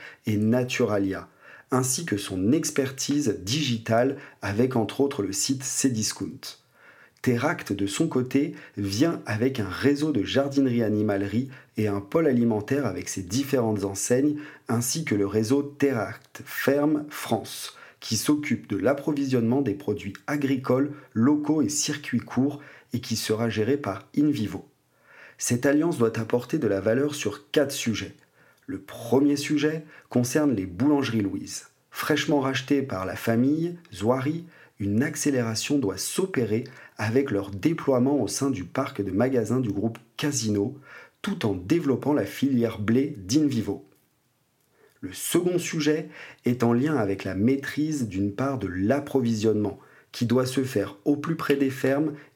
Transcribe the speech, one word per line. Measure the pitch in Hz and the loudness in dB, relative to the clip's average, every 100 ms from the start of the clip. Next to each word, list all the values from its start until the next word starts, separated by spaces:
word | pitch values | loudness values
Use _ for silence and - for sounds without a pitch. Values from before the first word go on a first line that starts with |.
| - - 117 | -16 -10 -2
et | 104 | 0
Naturalia, | 110 123 127 - 113 104 98 87 87 _ - - - | 2 2 0 0 0 2 0 -4 -10 _ -20 -20 -2
ainsi | 127 127 - | 0 0 -2
que | 165 101 | -2 -4
son | - 92 101 | -4 -2 2
expertise | 160 151 - 123 - - 143 123 90 | 2 0 -2 -2 -2 -2 0 0 -2
digitale | 90 156 131 113 - 113 131 - - - | -2 -2 0 -2 2 2 2 -2 -10 -10
avec | 101 101 127 123 | -2 2 2 2
entre | 104 - | 0 0
autres | 139 - | 0 0
le | 95 | -4
site | 98 - 131 | -2 -2 -2
Cdiscount. | - - 135 107 104 - 95 - - - _ _ - - - _ | -4 0 0 0 -2 -4 -8 -10 -14 -16 _ _ -20 -20 -20 _
Teract, | 127 117 147 170 - | 0 2 0 -2 -4
de | 98 98 | -2 -2
son | - 165 | 0 0
côté, | 127 127 139 165 - - 107 | 0 2 2 0 -4 -12 -6
vient | 98 101 170 - - | -2 2 2 0 -4
avec | 107 131 127 | 0 0 0
un | 92 | -4
réseau | 95 127 143 156 | 0 2 2 0
de | 117 | 0
jardinerie-animalerie | 92 127 139 139 135 120 107 104 107 98 101 110 131 - - - | 0 0 0 2 2 2 2 2 0 0 -2 -2 -4 -8 -10 -2
et | 107 | -2
un | 101 | -2
pôle | 98 165 151 | -2 2 4
alimentaire | 120 117 104 - 139 117 | 4 2 0 0 -2 -2
avec | 87 - | -4 -6
ses | 95 | -8
différentes | 87 123 135 131 113 101 | -4 -2 0 2 2 0
enseignes, | 98 98 - 123 147 147 - - - | -2 -2 0 2 2 0 -8 -12 -4
ainsi | 120 120 165 | -2 0 -2
que | - 101 | 0 0
le | 98 | 2
réseau | 107 113 143 | 2 2 2
Teract | 143 - 139 117 98 - _ - | 0 0 0 0 -4 -8 _ -18
Ferme | - - - 143 151 151 - | -12 -2 2 2 2 0 -2
France, | - - 104 - - - - - - | -8 -2 -2 -4 -12 -14 -16 -20 -14
qui | - 107 | -4 -2
s'occupe | - 147 - 117 - | 2 0 0 -4 -2
de | 98 | 0
l'approvisionnement | 110 147 160 139 139 123 113 135 | 0 0 -2 -2 0 2 2 2
des | 123 | 0
produits | 98 - 85 95 - - | -2 -2 -4 -6 -10 -6
agricoles, | 147 135 127 - 131 147 - - | -2 0 0 2 2 0 -4 -6
locaux | 107 131 147 147 156 | 2 4 4 2 2
et | 104 | 2
circuits | - - 147 - 117 | 0 -2 -4 -4 -4
courts | - 123 139 139 - - _ | -2 0 0 -2 -12 -20 _
et | 113 | -8
qui | - 110 | -4 -4
sera | - 110 117 | 0 0 0
géré | 104 107 143 | 0 0 0
par | 107 95 - 143 | -2 -8 -4 0
Invivo. | 151 123 98 92 - _ _ _ _ - - - | 2 2 -2 -6 -12 _ _ _ _ -20 -20 -8
Cette | - 120 143 | -2 0 2
alliance | 147 170 123 | 4 2 2
doit | 113 113 | 0 0
apporter | 110 147 - 160 | -2 -2 0 -2
de | 110 | 0
la | 95 | 2
valeur | 110 123 147 147 | 2 2 0 -2
sur | 101 - - | -6 -6 -2
quatre | 156 135 | 0 0
sujets. | - 120 92 - - _ _ _ _ - | -2 -2 -2 -4 -12 _ _ _ _ -12
Le | 95 | -12
premier | - - 117 135 143 143 | -12 -10 0 4 4 2
sujet | - 151 151 160 - - - | 0 0 0 -2 -10 -20 -2
concerne | 123 123 156 147 | 0 2 2 2
les | 104 92 | 2 -2
Boulangeries | 87 143 143 113 110 | 0 2 2 2 0
Louise. | 98 - - - - _ _ | 0 -4 -8 -12 -16 _ _
Fraîchement | - - 147 - 143 | -4 0 0 2 0
rachetées | 135 131 - 143 | 0 -2 0 0
par | 127 92 92 | 0 -4 -6
la | |
famille | - 117 113 131 156 170 175 - | -4 0 2 4 2 -2 -6 -12
Zouari, | - 107 131 135 170 - - - - | -4 0 0 0 -4 -8 -20 -18 -6
une | 101 110 | -2 0
accélération | 151 147 151 131 113 110 - 143 | 0 0 0 0 0 -2 0 0
doit | 101 92 | 0 -4
s'opérer | - - 185 131 107 110 - - - - | -4 -2 -2 0 2 0 -2 -12 -14 -6
avec | 110 127 139 | 0 2 2
leur | 101 98 | 0 -2
déploiement | 95 151 165 139 123 135 143 | 0 0 2 2 4 4 2
au | 98 | 0
sein | - 139 | 0 -2
du | 92 | -2
parc | 87 131 135 - | -4 -4 -4 -4
de | 98 | -2
magasins | 95 127 127 107 127 | 2 2 2 2 0
du | 113 | 0
groupe | 98 110 - _ - | 0 -2 -4 _ -6
Casino, | 147 120 110 107 123 131 - - - _ | -2 -2 0 0 0 -4 -18 -20 -20 _
tout | 196 196 110 | -6 -2 -2
en | |
développant | 95 90 170 139 117 143 | 0 2 2 2 0 2
la | 143 92 | 0 0
filière | - 139 123 113 104 | 0 2 2 2 0
blé | 104 123 156 117 | 2 2 2 -4
d'Invivo. | 92 147 147 117 95 92 - _ _ _ _ _ _ _ _ _ _ _ | 0 2 2 0 -2 -6 -10 _ _ _ _ _ _ _ _ _ _ _
Le | 92 | -12
second | - - 170 175 175 | -8 0 2 2 0
sujet | - 160 147 156 165 - - - | -2 0 2 0 -2 -14 -20 -4
est | 123 120 | -2 2
en | 117 | 4
lien | 120 151 143 | 4 2 2
avec | 98 98 | 0 -2
la | 98 90 | -4 0
maîtrise | 117 135 - 143 156 147 107 | 2 2 -2 -4 -2 -2 -4
d'une | 95 101 | -2 -2
part | 98 135 127 | -2 -2 -2
de | 98 | -4
l'approvisionnement, | 90 101 143 147 139 117 110 110 104 101 - - - _ - | 0 2 0 0 0 2 2 2 2 0 -4 -16 -20 _ -2
qui | |
doit | 117 127 123 | 2 2 2
se | 139 | 0
faire | 127 104 101 - | 0 0 -2 -2
au | - | 0
plus | 143 165 160 | 0 0 -2
près | - 139 | 0 2
des | 135 | 0
fermes | 131 135 139 156 - - | 0 0 2 0 -4 -10